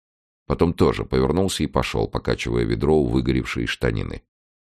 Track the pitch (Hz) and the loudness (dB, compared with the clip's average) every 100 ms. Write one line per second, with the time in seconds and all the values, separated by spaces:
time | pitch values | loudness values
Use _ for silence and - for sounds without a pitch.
0 | _ _ _ _ - 69 87 - 80 52 | _ _ _ _ -6 0 2 4 2 2
1 | 55 65 65 85 98 - 73 67 64 57 | -2 0 2 2 0 -2 -2 -2 -2 -2
2 | 53 - - 57 57 60 55 55 71 78 | -2 -4 -4 -4 -2 -2 0 0 4 4
3 | 64 64 62 64 62 - 57 - 64 53 | 4 2 2 0 -2 -4 -4 -2 -2 -2
4 | 50 50 - _ _ _ | -6 -10 -16 _ _ _